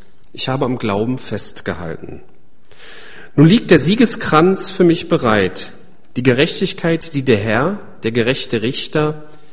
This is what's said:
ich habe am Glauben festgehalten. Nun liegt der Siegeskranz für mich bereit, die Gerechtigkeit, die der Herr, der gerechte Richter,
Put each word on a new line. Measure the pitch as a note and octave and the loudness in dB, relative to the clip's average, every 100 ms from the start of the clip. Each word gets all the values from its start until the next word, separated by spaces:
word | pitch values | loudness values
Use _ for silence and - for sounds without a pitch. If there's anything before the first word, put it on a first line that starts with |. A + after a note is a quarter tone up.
| - - - | -16 -16 -14
ich | - - | -8 -4
habe | C3 C3 | -2 -2
am | B2+ | -2
Glauben | A2+ G2+ A2+ B2+ | -2 0 0 -4
festgehalten. | - G2+ - - - E2 E2+ D#2 - - - - - - - - - - - - - - | -4 -6 -6 -6 -6 -6 -6 -10 -10 -14 -14 -14 -14 -14 -16 -16 -16 -16 -16 -16 -4 6
Nun | D#3+ | 8
liegt | A3+ - | 8 6
der | E3 | 4
Siegeskranz | C3 A3 A#3 - - D#3 F3 F#3+ - | 6 4 4 2 2 4 6 4 0
für | - | 4
mich | F3 D#3+ - | 4 4 2
bereit, | E3 B2 G#2+ F#2 - - - - - - - | 0 2 2 2 -2 -10 -12 -16 -16 -10 -2
die | |
Gerechtigkeit, | B2+ A#2+ E3 - F#3+ - E3+ E3 - | 2 4 2 0 -2 -2 -2 -2 -2
die | C#3+ | -4
der | B2+ G#2+ | 2 2
Herr, | G#2+ A2 D3+ G3+ - - | 2 0 0 -2 -10 -6
der | A2+ | -2
gerechte | A#2 A2+ C3+ - A#2 | 0 0 0 -2 -2
Richter, | A2 C#3 - D#3 D3+ D#3 - - - | -2 -4 -4 -2 -2 -4 -10 -14 -14